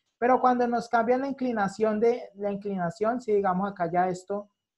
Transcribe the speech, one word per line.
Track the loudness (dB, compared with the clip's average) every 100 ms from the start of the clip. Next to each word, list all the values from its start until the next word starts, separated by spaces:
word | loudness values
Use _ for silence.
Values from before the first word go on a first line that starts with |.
| _ _
Pero | 2 4
cuando | 4 2 0
nos | -2 0
cambian | 0 2 0
la | -2
inclinación | -4 -4 -2 -2 0 0 2
de, | 2 0 -6
la | -8 -6
inclinación, | -6 -6 -4 -4 -2 -2 -2
si | 0
digamos | 0 2 0 -2
acá | -4 -2
ya | 0 0
esto, | -2 -6 -8 -10 _ _